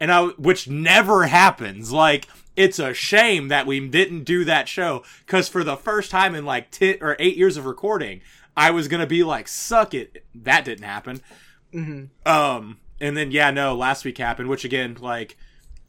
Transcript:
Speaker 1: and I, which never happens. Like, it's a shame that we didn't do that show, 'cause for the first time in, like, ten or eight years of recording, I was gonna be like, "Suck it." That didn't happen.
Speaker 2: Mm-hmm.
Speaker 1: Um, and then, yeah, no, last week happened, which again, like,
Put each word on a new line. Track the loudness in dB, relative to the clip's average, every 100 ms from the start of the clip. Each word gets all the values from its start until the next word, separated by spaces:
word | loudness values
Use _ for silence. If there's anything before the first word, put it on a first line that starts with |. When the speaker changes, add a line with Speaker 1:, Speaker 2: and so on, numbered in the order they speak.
Speaker 1:
and | 2
I, | 2 2 0
which | 0 0 -2
never | -2 4 4 6 4 4
happens. | 6 6 4 -6 -10 -4
Like, | 2 4 2 -4 -20 -8 2
it's | 2 2
a | -6
shame | -6 0 4 4 2 0
that | -2 0
we | -4
didn't | 0 0 0 -2
do | -4 -2
that | 2 0 0
show, | -4 -4 -4 -10 -20 -2
'cause | 0 0
for | -2
the | -4 -4
first | -4 -4 -2
time | 0 0
in, | 0
like, | -6 -6 -6
ten | 0 0 0
or | -4 0
eight | 0 4
years | 2 2
of | -6
recording, | -6 -4 -4 -6 -12 -20 _ _ 2
I | 2
was | 2 -2
gonna | -4 0
be | 0
like, | 0 -2 -8
"Suck | -12 -2 0 0
it." | -4 -10 -16 -20
That | -8 2 2
didn't | 2 -8
happen. | -10 -12 -12 -14 -18 -20 _ _ _
Speaker 2:
Mm-hmm. | -12 -10 -12 -16 _ 2
Speaker 1:
Um, | 2 2 -2 -8 -18 -20 -8
and | -6 -4
then, | -2
yeah, | 2 2
no, | 2 -2
last | 0 -2 -2
week | -6 -6
happened, | -4 -4 -4
which | -6 -4
again, | -6 -6 -8
like, | -10 -8 -10 -16 -20 _ -20 -20